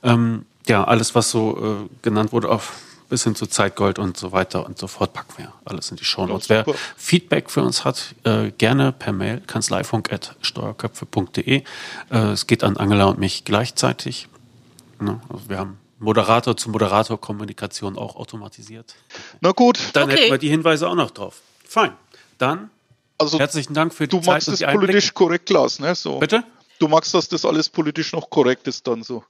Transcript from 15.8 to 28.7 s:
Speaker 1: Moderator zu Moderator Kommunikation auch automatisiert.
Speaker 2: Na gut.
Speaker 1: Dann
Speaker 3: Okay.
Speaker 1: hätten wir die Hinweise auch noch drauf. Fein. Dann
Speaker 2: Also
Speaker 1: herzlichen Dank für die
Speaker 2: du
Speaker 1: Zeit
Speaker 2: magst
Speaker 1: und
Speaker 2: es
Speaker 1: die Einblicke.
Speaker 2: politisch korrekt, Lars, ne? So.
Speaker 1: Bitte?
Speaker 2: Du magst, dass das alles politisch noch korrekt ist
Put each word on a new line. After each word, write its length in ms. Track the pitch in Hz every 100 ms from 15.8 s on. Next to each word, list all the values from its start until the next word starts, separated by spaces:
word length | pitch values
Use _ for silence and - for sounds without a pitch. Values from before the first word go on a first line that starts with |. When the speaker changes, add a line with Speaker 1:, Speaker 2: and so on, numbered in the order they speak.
| _ _
Speaker 1:
Moderator 560 | 107 110 101 117 123 113
zu 140 | 117
Moderator 500 | 107 104 101 110 110
Kommunikation 760 | - 104 104 98 101 - 101 98
auch 180 | 107 -
automatisiert. 800 | - 113 104 - 107 110 117 - _ - - -
Speaker 2:
Na 100 | 170
gut. 260 | 190 247 - -
Speaker 1:
Dann 120 | 143 143
Speaker 3:
Okay. 80 | 139
Speaker 1:
hätten 140 | 233
wir 60 | 135
die 120 | 147
Hinweise 380 | 156 165 156 175
auch 80 | 175
noch 160 | -
drauf. 300 | - 95 - _ _ _
Fein. 240 | 226 196 - _ _ _ _
Dann 320 | 127 170 214 _ _ _ _ _
Speaker 2:
Also 200 | 151 156
Speaker 1:
herzlichen 340 | 147 156 135
Dank 200 | 151 160
für 140 | - 147
die 80 | 185
Speaker 2:
du 20 |
Speaker 1:
Zeit 60 | 170 156
Speaker 2:
magst 120 | -
Speaker 1:
und 60 |
Speaker 2:
es 60 | -
Speaker 1:
die 60 | 151
Einblicke. 260 | 208 190
Speaker 2:
politisch 200 | 202 202
korrekt, 360 | - 180 170 -
Lars, 300 | 180 123 -
ne? 140 | 151 175
So. 240 | - 135
Speaker 1:
Bitte? 240 | 147 226 240 _ _ _
Speaker 2:
Du 80 | 156
magst, 260 | 156 -
dass 140 | 180 156
das 160 | 170 160
alles 220 | 156 151
politisch 440 | - 151 151 156
noch 160 | 170 -
korrekt 380 | - 123 127
ist 200 | -